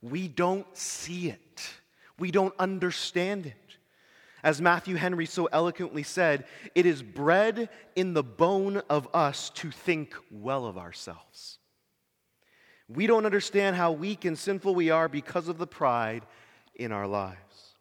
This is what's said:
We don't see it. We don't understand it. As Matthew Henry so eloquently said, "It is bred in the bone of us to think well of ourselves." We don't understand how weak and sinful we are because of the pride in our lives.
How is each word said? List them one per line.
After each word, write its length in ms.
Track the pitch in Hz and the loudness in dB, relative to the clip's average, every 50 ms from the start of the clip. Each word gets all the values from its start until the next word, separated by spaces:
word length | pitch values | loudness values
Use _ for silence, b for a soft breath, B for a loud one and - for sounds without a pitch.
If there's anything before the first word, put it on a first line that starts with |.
| - | -10
We 260 | 117 131 170 190 180 | -8 -6 -6 -6 -6
don't 380 | 131 - 180 180 185 196 196 - - | -2 0 2 2 2 0 -4 -10 -12
see 540 | - - - - - - 151 170 180 175 160 | -10 -10 -8 -8 -8 -10 -10 -8 -6 -6 -6
it. 100 | 113 - _ _ _ - - - - - _ b b b b b b - | -6 -8 _ _ _ -16 -16 -16 -16 -18 _ b b b b b b -6
We 120 | 165 180 | -6 0
don't 240 | 160 202 190 190 185 - | 2 2 2 2 0 0
understand 880 | 185 185 190 185 175 180 165 - - - - 175 175 185 208 202 175 | -2 -2 0 0 -2 -2 -2 -2 -6 -2 0 0 0 0 -2 -4 -6
it. 80 | 147 110 _ _ _ - _ _ b b b b b b b b b b b b | -10 -14 _ _ _ -20 _ _ b b b b b b b b b b b b
As 180 | 151 156 139 | 2 2 4
Matthew 340 | 165 180 175 170 - - 185 | 4 4 4 4 2 -2 -4
Henry 300 | 165 156 180 180 170 165 | -2 0 -2 -2 -2 -4
so 200 | 151 - - 170 | -4 -2 -2 -2
eloquently 580 | - - 156 170 175 165 - 185 151 - 151 147 | 2 2 2 2 2 0 -4 -8 -6 -6 -8 -8
said, 420 | - - 185 180 165 147 139 135 B B B B B B | -6 -2 2 2 4 2 2 -2 B B B B B B
"It 120 | 170 175 | 4 6
is 160 | 175 165 139 127 | 6 4 2 -4
bred 680 | 107 95 123 139 151 170 190 208 220 233 220 233 214 B B B B B | -12 -8 -2 2 4 6 6 4 2 2 -2 -4 -6 B B B B B
in 180 | 180 185 190 175 | -2 -2 2 2
the 80 | 156 143 | 0 0
bone 560 | 123 104 - 165 170 196 196 196 196 202 202 - - | -2 2 2 2 4 4 2 0 0 -2 -4 -2 0
of 200 | 147 147 131 - - | 0 0 0 0 2
us 380 | 170 160 143 135 - - - | 2 2 2 0 -4 -10 -10
to 200 | - - - 160 | -10 -10 -10 -10
think 440 | 139 - - 175 175 160 151 - - - - _ | -12 -8 -2 -2 0 0 -2 -8 -12 -18 -18 _
well 360 | 110 104 101 123 135 139 123 | -18 -12 -6 -4 -4 -4 -4
of 120 | 113 95 92 | -6 -8 -10
ourselves." 800 | 90 87 87 - - - 82 - - _ _ - - - - - _ _ _ _ _ _ _ _ _ _ _ _ _ _ _ _ b b b b b b b b b b | -12 -12 -14 -14 -14 -14 -14 -16 -18 _ _ -20 -20 -20 -20 -20 _ _ _ _ _ _ _ _ _ _ _ _ _ _ _ _ b b b b b b b b b b
We 200 | 110 139 196 220 | -4 0 4 4
don't 180 | 233 220 214 | 6 6 4
understand 480 | 214 190 202 190 - - 202 202 196 185 | 4 2 2 -2 2 2 2 4 4 2
how 160 | 180 175 170 | 2 2 2
weak 340 | 165 151 165 196 214 175 - | 2 0 -2 -4 -6 -2 -2
and 140 | 180 160 151 | -4 -4 -2
sinful 360 | - 190 196 190 - 196 190 | -2 -4 -4 -2 0 0 2
we 160 | 180 170 160 | 2 4 4
are 180 | 160 160 165 160 | 4 4 2 2
because 400 | 139 147 139 - - 180 170 165 | -2 -4 -8 -4 -6 -4 -4 -4
of 100 | 180 160 | -6 -6
the 80 | 175 | -6
pride 580 | 160 - - 156 135 120 117 117 110 110 117 113 b b b b b b b b b b | -10 -6 0 2 2 2 2 0 -2 -4 -6 -10 b b b b b b b b b b
in 160 | - 120 117 110 | -8 -6 -4 -4
our 160 | 101 101 98 | -4 -4 -2
lives. 680 | 101 101 98 95 92 92 92 _ _ - - - _ _ | -2 -4 -4 -4 -8 -14 -20 _ _ -20 -20 -20 _ _